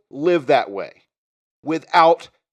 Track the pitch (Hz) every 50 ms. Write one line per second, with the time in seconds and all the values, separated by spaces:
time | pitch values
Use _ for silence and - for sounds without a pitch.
0 | _ _ - 135 147 175 175 170 139 120 147 127 107 - 98 98 87 67 - _
1 | _ _ _ _ _ _ _ _ _ _ _ _ - 139 160 160 143 _ - 175
2 | 165 165 170 165 - - _ _ _ _